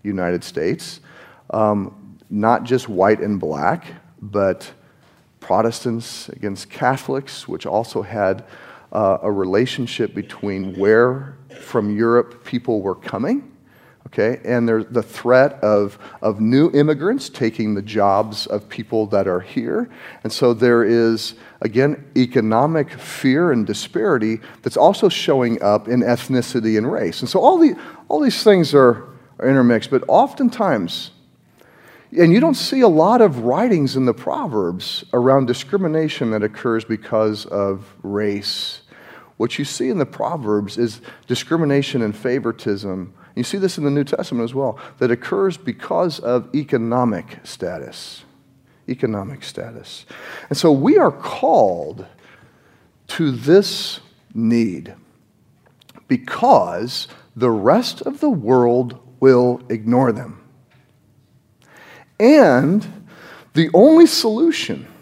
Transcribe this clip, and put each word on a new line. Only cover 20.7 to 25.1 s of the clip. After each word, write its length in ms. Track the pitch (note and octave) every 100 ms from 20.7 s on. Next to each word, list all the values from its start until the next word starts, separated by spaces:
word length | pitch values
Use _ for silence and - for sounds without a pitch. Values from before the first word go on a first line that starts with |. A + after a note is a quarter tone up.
| A#2
is, 500 | A2 A#2 A2+ A2+ - - - -
again, 420 | A2+ A2 C#3+ D3+ - -
economic 760 | B2 B2 A2 A2+ C#3+ D#3+ C#3
fear 600 | - - - C3+ C3+ F3
and 140 | B2+ G2
disparity 760 | G#2 - - G#3+ C3+ G#2+ A2 - -
that's 140 | - -
also 320 | D#3+ G3
showing 540 | G3+